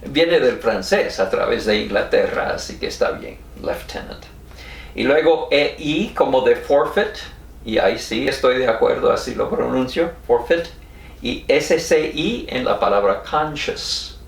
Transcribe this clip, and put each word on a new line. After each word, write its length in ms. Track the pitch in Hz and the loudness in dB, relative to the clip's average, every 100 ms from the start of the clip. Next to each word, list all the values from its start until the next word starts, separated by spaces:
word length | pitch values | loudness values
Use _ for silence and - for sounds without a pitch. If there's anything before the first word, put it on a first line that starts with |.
| - | -4
viene 320 | 139 170 170 | 2 4 4
del 180 | 127 107 | 4 2
francés 640 | 113 104 95 196 - - | 0 0 0 0 0 0
a 100 | 95 | 0
través 360 | - - 117 107 | 0 0 0 2
de 120 | 107 | 0
Inglaterra, 760 | - - - - 95 - - - | 2 -2 2 2 2 0 -4 -4
así 220 | - - | -8 -8
que 100 | - | -8
está 240 | - - | -2 -2
bien, 260 | - - - - - | -2 -10 -14 -18 -10
lieutenant. 640 | - - - - - - - - - - - - - - | -6 -6 -8 -12 -12 -14 -16 -20 -20 -18 -16 -16 -14 -4
Y 80 | |
luego 440 | 120 147 160 160 - | 2 4 6 4 2
E 240 | 143 147 - | 2 2 -2
I 320 | 151 156 220 | -2 -2 -2
como 320 | - 135 131 | 0 2 4
de 140 | 120 120 | 4 2
forfeit, 640 | - 143 156 - 214 - - - - - | 4 2 2 0 -2 -4 -14 -18 -20 -16
y 140 | - 110 | -2 2
ahí 200 | 113 110 | 2 0
sí 300 | - 113 139 | -4 -2 -2
estoy 300 | - 131 127 | 2 2 4
de 100 | 127 | 2
acuerdo, 440 | 113 - - 123 | 2 2 2 2
así 240 | 117 - 107 | 0 -2 -4
lo 140 | 117 | -4
pronuncio, 640 | - 120 127 127 - 170 - - | -2 -2 -2 -2 -2 -2 -4 0
forfeit, 400 | - - 170 170 - - - - - | 0 2 -2 -2 -12 -20 -20 -20 -10
y 240 | - - - | -8 -8 2
S 320 | 143 143 170 | 2 4 0
C 320 | - 160 156 | 2 2 2
I 340 | 151 175 240 - | -2 -4 -4 -6
en 160 | 127 123 | -4 -2
la 140 | 101 | 0
palabra 420 | 101 101 101 - | 2 2 2 0
conscious. 1000 | - 151 156 147 - - - - - - | -2 -2 -2 -4 -6 -6 -6 -6 -8 -14